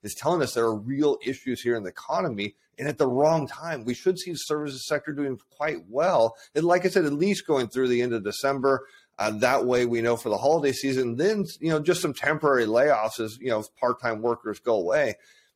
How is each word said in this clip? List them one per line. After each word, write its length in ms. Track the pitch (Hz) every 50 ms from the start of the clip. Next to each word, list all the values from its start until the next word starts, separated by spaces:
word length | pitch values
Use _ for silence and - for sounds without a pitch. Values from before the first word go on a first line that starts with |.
| -
It's 100 | 104 -
telling 280 | - - 147 175 175
us 120 | 143 113 -
there 120 | 120 117
are 100 | 113 113
real 420 | 107 101 120 139 139 151 147 139 - -
issues 360 | - 135 - - 135 120 -
here 140 | - 120 120
in 80 | 113 101
the 60 | 90
economy 640 | - - - - 147 180 185 165 117 101 101 101 - _ _ _ _ -
and 100 | 139 147
at 120 | 143 -
the 80 | 147 131
wrong 400 | 123 127 147 156 165 160 143 -
time. 360 | - - 160 170 160 131 110
We 120 | 120 120
should 240 | - - 185 185 175
see 120 | - 180
the 60 | 170 135
services 480 | - - 151 151 151 147 135 131 -
sector 260 | - 156 143 - 156
doing 280 | 151 139 143 139 127 113 - _ _ -
quite 300 | 147 156 143 85 85 92
well. 460 | 110 135 160 185 180 131 113 113 - - - - -
And 120 | 147 165
like 200 | 170 180 185 180
I 40 | 185
said, 160 | 185 196 165
at 80 | 147 143
least 340 | 147 170 202 202 - - -
going 220 | 156 135 123 107
through 180 | - 123 131 127
the 140 | 123 120
end 120 | 120 123 117
of 100 | 113 95
December. 600 | 104 101 - - 139 139 139 127 139 135 127 131 - - - _ _ _ -
Uh, 140 | 101 107 107 104
that 260 | 120 123 131 135 -
way 220 | 123 123 123 123 120
we 140 | 117 117
know 140 | 113 120 120
for 140 | 113 - 117
the 80 | 104 98
holiday 360 | - 139 156 170 143 139 127
season, 420 | - - 135 131 127 131 120 117
then, 300 | 123 160 202 220 208 190 160 - -
you 100 | - 165
know, 100 | 160 156
just 220 | 147 165 180 175
some 120 | - 160 139
temporary 540 | - - 143 156 147 151 147 135 123 117 107
layoffs 520 | 110 120 135 151 139 110 110 110 - -
as, 200 | 113 110 107 -
you 100 | 120 127
know, 140 | 113 107 107 - _ _
part-time 420 | - 123 123 - - 120 113 107
workers 380 | 110 120 117 113 - 110 104 -
go 160 | - 123 117
away. 400 | 104 87 87 113 151 143 120 104 - _ _ _ _ _ _ _